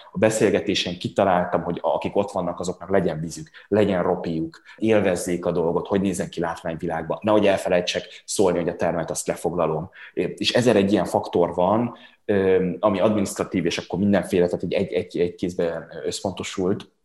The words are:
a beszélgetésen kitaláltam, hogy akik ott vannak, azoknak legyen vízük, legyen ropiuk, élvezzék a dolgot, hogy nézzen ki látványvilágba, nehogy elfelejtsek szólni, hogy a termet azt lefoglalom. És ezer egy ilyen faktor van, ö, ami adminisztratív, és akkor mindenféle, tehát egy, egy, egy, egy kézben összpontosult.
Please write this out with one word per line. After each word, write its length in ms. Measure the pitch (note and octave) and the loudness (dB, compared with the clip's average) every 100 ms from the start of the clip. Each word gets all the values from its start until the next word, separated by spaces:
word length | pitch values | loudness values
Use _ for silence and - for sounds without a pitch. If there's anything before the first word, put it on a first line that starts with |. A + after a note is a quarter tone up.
| - | -12
a 60 | F#2 | 0
beszélgetésen 800 | A2 A2 G#2+ F#2+ F#2+ F2+ F#2 F2+ | 2 4 4 2 2 -2 -2 -4
kitaláltam, 640 | - - G2 F2+ F2+ F2 | -4 2 4 4 2 -2
hogy 160 | E2+ E2+ | -2 -4
akik 360 | D#2+ D2+ F#2+ G2 | -2 -2 -2 -2
ott 140 | G2 | -2
vannak, 300 | F#2+ F2 F2 | -2 -4 -6
azoknak 300 | F2+ F2 F2 | -6 -8 0
legyen 300 | G2 F2 D#2 | 0 0 -2
vízük, 300 | E2 D#2 D#2 - - | -6 -10 -16 -20 -2
legyen 340 | G2+ G2 F#2 | 2 2 2
ropiuk, 600 | F2 F2 F2 E2 D#2+ - - - | 0 0 -2 -4 -6 -10 -20 -4
élvezzék 720 | A2 G#2+ G2 F2 F2+ F2 F2 | 2 4 4 0 -2 -2 0
a 40 | |
dolgot, 360 | E2+ E2 E2+ - | 0 0 0 0
hogy 140 | G2+ | 0
nézzen 280 | G2 F2+ E2 | 0 -2 -6
ki 120 | - | -6
látványvilágba, 800 | E2+ E2 E2+ D#2+ F2 E2 D#2+ E2 | -6 -6 -8 -8 -6 -6 -6 -4
nehogy 240 | G#2 G#2+ G2 | 2 4 4
elfelejtsek 760 | F#2+ F#2 F2+ F2+ F#2 - - | 2 2 2 2 -4 -6 -14
szólni, 340 | - - G2 F2 | -8 0 2 2
hogy 100 | E2+ | -2
a 80 | - | -2
termet 340 | F2 E2 D#2+ | -2 -2 -4
azt 160 | D#2 - | -6 -4
lefoglalom. 640 | E2 E2+ E2+ D#2+ D#2 F2+ - - | -4 -2 0 0 -2 -6 -14 -12
És 400 | - F2+ - G#2 | -4 -4 -2 0
ezer 240 | B2+ A#2+ G#2 | 2 4 4
egy 160 | G2 | 4
ilyen 120 | G2+ | 2
faktor 500 | E2+ G#2+ - F#2+ E2+ | 2 -2 0 2 2
van, 420 | E2+ F2+ A2 A#2+ - - _ | 2 2 2 0 -6 -18 _
ö, 460 | - G2+ F#2+ F#2 F#2 E2+ | -2 2 4 4 2 0
ami 200 | G#2+ G2 | 0 2
adminisztratív, 680 | G#2+ G#2+ G2 - F#2 F#2 E2 | 2 2 0 -2 -2 0 0
és 120 | - | -2
akkor 200 | - F2+ | -4 0
mindenféle, 480 | G2+ G2+ F2+ F#2 F2 | 2 2 2 2 2
tehát 160 | F2 | 0
egy, 100 | F2+ | -2
egy, 200 | F2+ F#2+ | -2 0
egy, 260 | F2+ F2+ D#2+ | -2 -4 -2
egy 160 | F2 | -2
kézben 520 | - F2+ F2+ E2+ E2 - D#2+ | -2 -6 -2 -4 -4 -10 -8
összpontosult. 840 | C#2+ - G2+ - G2 - F2+ G2+ - _ | -8 -6 -6 -6 -8 -2 -2 -2 -6 _